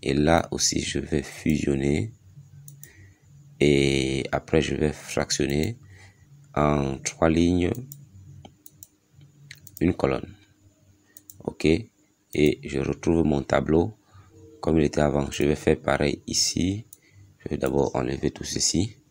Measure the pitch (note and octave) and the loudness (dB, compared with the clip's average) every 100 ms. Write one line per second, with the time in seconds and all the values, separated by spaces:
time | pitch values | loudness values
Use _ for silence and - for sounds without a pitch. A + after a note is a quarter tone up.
0 | - C#2 D2+ E2 - - - - D2 D2 | 0 2 4 4 2 -2 -2 -2 -2 -6
1 | C#2+ D2+ C2+ - - D2+ - C#2 C#2 C#2+ | -2 -4 -4 -6 -2 0 0 0 2 0
2 | A2 - - - - - - - - - | -2 -8 -20 -20 -20 -20 -20 -20 -20 -20
3 | - _ _ - - - C#2+ C#2+ C#2 C2+ | -20 _ _ -20 -20 0 4 4 4 2
4 | C2 C2+ - C#2+ - D#2+ C#2 C#2 D2+ C#2+ | 0 -2 -2 -6 0 0 2 0 -2 -2
5 | - - C#2+ - C#2 C#2+ E2+ A#2 - - | -6 -4 -4 -2 0 0 -2 -4 -14 -20
6 | - _ - - - - D2 D2 C#2 C2+ | -20 _ -20 -20 -8 0 2 2 0 -4
7 | - - E2 D#2+ E2+ F2+ F2 - B2 - | -8 0 2 4 4 4 0 -2 -8 -18
8 | - - - - - _ - _ - _ | -20 -20 -20 -20 -20 _ -20 _ -20 _
9 | _ - - _ - - - - E2+ F2+ | _ -20 -20 _ -20 -20 -20 -2 -2 0
10 | C#2 B1+ - - _ _ _ _ _ _ | -2 -2 -8 -18 _ _ _ _ _ _
11 | _ - _ - - - D#2 E2 A2 _ | _ -20 _ -10 -10 -2 2 2 0 _
12 | _ _ _ - D2 - - C#2 C#2 C#2 | _ _ _ 2 2 2 -6 -4 -4 -4
13 | - E2 D#2 D2 C2+ D2 C#2 D#2 F#2+ - | 0 2 2 0 2 0 2 2 2 -4
14 | _ - - - - - - D#2+ D2 - | _ -20 -20 -20 -20 -8 0 2 2 2
15 | D2 C#2+ C#2 - D2 D2+ - D2+ - C#2+ | 0 0 -4 -2 -2 0 0 0 0 0
16 | D2 - - - - - F2 G2+ - - | 0 -2 -6 -2 -2 0 -2 -2 -8 -20
17 | _ - - _ - D2 C#2 C2+ C2 B1 | _ -20 -20 _ -8 -4 -2 0 0 0
18 | B1+ C2+ C#2+ - - - - - G2+ - | -4 -2 -4 -4 -8 -4 -2 -2 -4 -6
19 | _ | _